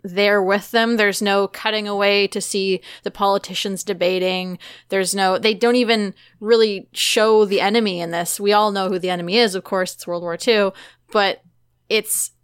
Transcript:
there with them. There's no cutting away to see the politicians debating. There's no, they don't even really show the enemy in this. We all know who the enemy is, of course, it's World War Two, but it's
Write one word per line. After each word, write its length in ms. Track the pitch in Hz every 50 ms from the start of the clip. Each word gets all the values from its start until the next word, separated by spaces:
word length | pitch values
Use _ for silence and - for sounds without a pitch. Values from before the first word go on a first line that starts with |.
| -
there 380 | 196 175 196 202 202 208 208
with 300 | 190 185 196 208 - -
them. 260 | - 226 226 233 240
There's 240 | 220 208 202 185 -
no 260 | 214 202 196 202 196
cutting 400 | 190 - - - 220 214 214 208
away 380 | 208 208 202 202 202 202 202 202 196
to 120 | - 202
see 400 | 196 - - 202 190 190 185 180 - - - - _
the 80 | 202
politicians 720 | - - 202 196 196 202 - - 185 - - 208 190 180 -
debating. 720 | 208 196 170 175 180 185 185 180 185 185 185 185 185 180 - - - - - _ _
There's 240 | 196 190 185 175 190
no, 240 | 196 190 185 190
they 160 | 180 - 220 214
don't 220 | 185 233 233 240
even 400 | 247 240 214 226 220 202 190 - _ _ _ _ _
really 480 | 214 214 233 226 226 214 202 190 - _
show 540 | _ - - - - 220 214 220 214 214 214
the 160 | 190 202 190
enemy 380 | - 196 214 233 226 208 180 175
in 80 | 170 170
this. 300 | 165 170 175 175 - -
We 120 | 202 202
all 200 | 208 208 214 214
know 180 | 196 196 190 185
who 80 | 185
the 140 | 180 175 180
enemy 260 | 180 175 170 175 190
is, 160 | 240 240 214 185
of 100 | 190 175
course, 300 | - 202 190 185 180 -
it's 140 | - -
World 160 | - 175 175 175
War 140 | 175 170
Two, 360 | - - 247 226 208 202 190 190 - - - _ _ _ _
but 320 | - 214 202 190 - - _ _ _ _ _ _ _ _ _
it's 440 | _ 208 220 214 - - - - - _ _